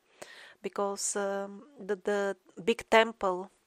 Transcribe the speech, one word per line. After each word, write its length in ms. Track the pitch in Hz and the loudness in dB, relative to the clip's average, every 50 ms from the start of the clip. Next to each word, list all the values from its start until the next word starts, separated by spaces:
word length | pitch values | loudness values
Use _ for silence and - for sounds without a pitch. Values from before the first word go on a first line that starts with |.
| _ _ _ _ - - - - - - - - | _ _ _ _ -20 -20 -20 -20 -20 -20 -14 -10
because, 540 | - 196 - - 202 202 196 196 - - - | -10 -6 -2 -2 -2 -2 -2 -2 -4 -2 -2
um, 480 | 208 202 196 196 196 196 202 202 202 - - - - | 0 -2 0 -2 -2 -4 -6 -10 -14 -20 -20 -18 -10
the, 160 | 196 185 208 | -6 -4 -4
the 400 | 185 - 208 208 202 202 196 190 - _ - _ - | -2 0 0 0 2 2 0 -2 -4 _ -16 _ -2
big 280 | 165 214 233 - - - | 0 0 0 0 2 4
temple 640 | 226 226 226 233 226 - - 190 180 180 190 196 - _ _ | 6 6 6 6 2 -2 -2 0 0 -2 -4 -10 -16 _ _